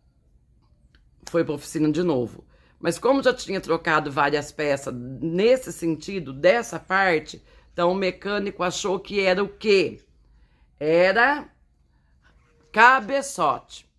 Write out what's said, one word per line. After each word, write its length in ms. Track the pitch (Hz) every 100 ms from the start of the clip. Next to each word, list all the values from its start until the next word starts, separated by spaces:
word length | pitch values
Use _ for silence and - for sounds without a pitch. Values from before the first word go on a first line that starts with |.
| _ _ _ _ _ _ _ _ _ _ _ _ -
foi 140 | 170
pra 100 | 165
oficina 340 | 143 - 156 151
de 100 | 151
novo. 420 | 180 135 120 - _ _ _ _
Mas 180 | - 165
como 240 | 233 277
já 100 | 254
tinha 280 | 247 - 190
trocado 500 | 185 165 170 156 147
várias 400 | 143 143 147 143
peças 420 | - 147 139 -
nesse 800 | 123 123 131 165 175 220 254 -
sentido, 600 | - 165 160 - 196 135
dessa 480 | 135 170 233 220 165
parte, 640 | - 190 190 156 156 - _ - _
então 200 | - 175
o 20 |
mecânico 680 | 185 190 185 196 208 202 -
achou 340 | 180 175 208 185
que 220 | 190 202
era 240 | 190 180
o 40 | 202
quê? 520 | - 220 196 156 - _ _ _ _ _ _ _ _
Era 680 | 147 170 180 190 254 294 - _ _ _ _ _ _ _ _ _ _ _ _
cabeçote. 1120 | 214 233 262 208 277 277 - 156 123 - - _